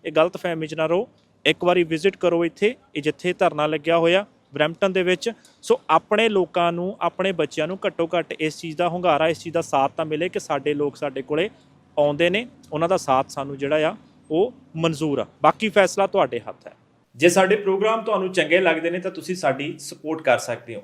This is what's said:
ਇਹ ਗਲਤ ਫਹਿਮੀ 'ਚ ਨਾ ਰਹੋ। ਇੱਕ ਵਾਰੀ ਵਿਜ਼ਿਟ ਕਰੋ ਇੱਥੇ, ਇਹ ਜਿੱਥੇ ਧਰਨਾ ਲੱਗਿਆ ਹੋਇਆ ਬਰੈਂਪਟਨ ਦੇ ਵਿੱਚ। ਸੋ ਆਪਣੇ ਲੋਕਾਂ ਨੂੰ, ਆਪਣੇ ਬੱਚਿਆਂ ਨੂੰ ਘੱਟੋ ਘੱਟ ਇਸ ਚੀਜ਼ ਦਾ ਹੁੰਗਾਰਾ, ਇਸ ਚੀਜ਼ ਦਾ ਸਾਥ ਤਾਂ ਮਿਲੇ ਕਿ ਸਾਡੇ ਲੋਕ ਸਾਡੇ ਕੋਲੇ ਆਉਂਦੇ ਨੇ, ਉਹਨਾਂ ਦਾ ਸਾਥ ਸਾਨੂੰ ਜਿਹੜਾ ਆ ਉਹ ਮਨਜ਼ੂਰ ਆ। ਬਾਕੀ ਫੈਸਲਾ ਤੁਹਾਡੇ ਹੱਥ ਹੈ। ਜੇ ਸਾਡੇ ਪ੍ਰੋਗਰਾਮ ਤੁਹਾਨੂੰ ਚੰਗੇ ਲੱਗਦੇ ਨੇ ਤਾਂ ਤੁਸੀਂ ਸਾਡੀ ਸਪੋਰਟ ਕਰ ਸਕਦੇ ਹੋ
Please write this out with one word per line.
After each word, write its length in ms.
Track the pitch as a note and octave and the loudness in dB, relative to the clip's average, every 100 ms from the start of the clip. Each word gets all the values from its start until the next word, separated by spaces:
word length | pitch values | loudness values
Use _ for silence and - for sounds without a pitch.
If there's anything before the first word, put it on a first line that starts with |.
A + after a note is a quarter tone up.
ਇਹ 80 | E3 | -2
ਗਲਤ 240 | D#3 E3+ - | 0 0 0
ਫਹਿਮੀ 300 | F3+ D#3+ D#3 | -6 -6 -8
'ਚ 80 | |
ਨਾ 120 | D#3+ D#3+ | -4 -2
ਰਹੋ। 220 | F3 B3 _ _ _ D3 | -2 -2 _ _ _ 0
ਇੱਕ 180 | D#3+ | 2
ਵਾਰੀ 200 | F3 F3+ | 2 2
ਵਿਜ਼ਿਟ 320 | E3 D#3+ F#3+ F#3+ | 0 0 -2 0
ਕਰੋ 280 | F3 E3+ | 0 0
ਇੱਥੇ, 300 | E3+ - G#3 C4 _ | -2 -2 -4 -4 _
ਇਹ 80 | D#3 | -4
ਜਿੱਥੇ 300 | D3 - F3+ | -4 -2 -4
ਧਰਨਾ 340 | F3+ F3+ D3+ D3+ | 0 0 0 -2
ਲੱਗਿਆ 320 | D#3 D#3 E3+ | -2 0 2
ਹੋਇਆ 280 | E3 F#3 G#3 _ _ | 4 2 0 _ _
ਬਰੈਂਪਟਨ 380 | C#3 D3+ E3 G3 | -2 -2 0 0
ਦੇ 100 | F#3+ | 0
ਵਿੱਚ। 300 | F3+ F3+ A#3 A3 _ _ | 0 0 -4 -10 _ _
ਸੋ 180 | - A3+ - | -2 -2 4
ਆਪਣੇ 380 | D#3+ _ G#3 A3+ | 2 _ 2 2
ਲੋਕਾਂ 440 | G3 E3+ F3+ E3+ | 2 0 0 0
ਨੂੰ, 240 | E3+ F3+ F#3+ | 0 -6 -4
ਆਪਣੇ 320 | F3 - F#3+ | -4 -2 -4
ਬੱਚਿਆਂ 360 | E3+ D3+ - D#3 | -2 -4 -2 -4
ਨੂੰ 100 | F#3+ G3+ | -4 -6
ਘੱਟੋ 220 | - E3 F3 | -4 -2 -2
ਘੱਟ 160 | D#3+ - | -4 -4
ਇਸ 180 | D#3 - | -4 -4
ਚੀਜ਼ 180 | E3 D3+ | -10 -2
ਦਾ 120 | F3 | -2
ਹੁੰਗਾਰਾ, 400 | F3 F3 D3 D#3+ | 0 2 2 2
ਇਸ 120 | D#3+ | 0
ਚੀਜ਼ 140 | E3+ | -4
ਦਾ 60 | E3 | -4
ਸਾਥ 320 | D#3+ C#3+ C3+ - | 0 0 0 -2
ਤਾਂ 80 | |
ਮਿਲੇ 240 | D#3+ D3+ F3 | -6 -4 -4
ਕਿ 100 | G3 | -6
ਸਾਡੇ 360 | - C#3+ C#3+ | -4 -4 -2
ਲੋਕ 220 | D3 D3 - | -2 -4 -4
ਸਾਡੇ 260 | D3 C3+ | -8 -8
ਕੋਲੇ 280 | C3 D3+ G#3 - _ _ _ - | -4 -2 -4 -6 _ _ _ 0
ਆਉਂਦੇ 320 | D3 D3 E3+ | 0 4 2
ਨੇ, 160 | G3 B3 - - | 2 -4 -18 -10
ਉਹਨਾਂ 160 | D#3 E3+ | -4 0
ਦਾ 80 | F#3 | 0
ਸਾਥ 320 | - C3 C#3 | 2 2 2
ਸਾਨੂੰ 300 | C#3+ C#3 C#3 | -8 -10 -6
ਜਿਹੜਾ 300 | C#3 D3+ D#3 | 0 2 0
ਆ 80 | G#3+ - _ _ | -2 -20 _ _
ਉਹ 240 | D#3+ A#3+ - _ D#3+ | 0 0 -4 _ -2
ਮਨਜ਼ੂਰ 420 | E3 C#3+ D#3 C3+ | -2 0 -2 -2
ਆ। 80 | G2+ _ | -4 _
ਬਾਕੀ 260 | D3+ - G#3+ | 2 2 0
ਫੈਸਲਾ 380 | G3+ F#3 - G3 | 2 2 2 0
ਤੁਹਾਡੇ 340 | G3 C#3 A#2+ A2 | 2 0 -2 -10
ਹੱਥ 180 | - - | -16 -20
ਹੈ। 60 | - _ _ _ A#2+ | -20 _ _ _ 4
ਜੇ 120 | E3 | 4
ਸਾਡੇ 280 | F#3 F#3 G#3 | 6 4 2
ਪ੍ਰੋਗਰਾਮ 480 | G3 F#3+ G#3+ A3+ | 0 0 0 0
ਤੁਹਾਨੂੰ 280 | A3 G3 F#3 | -2 -2 -2
ਚੰਗੇ 280 | F#3 D3+ F3 | -2 2 2
ਲੱਗਦੇ 300 | F3+ D#3+ E3 | 2 0 -2
ਨੇ 80 | F3+ | -4
ਤਾਂ 120 | F#3 | -6
ਤੁਸੀਂ 240 | E3 D3 | -8 -8
ਸਾਡੀ 440 | F3+ D3 C3 D3 - | -2 -2 -2 -6 -10
ਸਪੋਰਟ 440 | - - D3+ D#3+ | -14 -12 -8 -4
ਕਰ 160 | C3+ A#2+ | 0 0
ਸਕਦੇ 360 | - A#2 - | 0 -10 -10
ਹੋ 80 | G#2+ | -16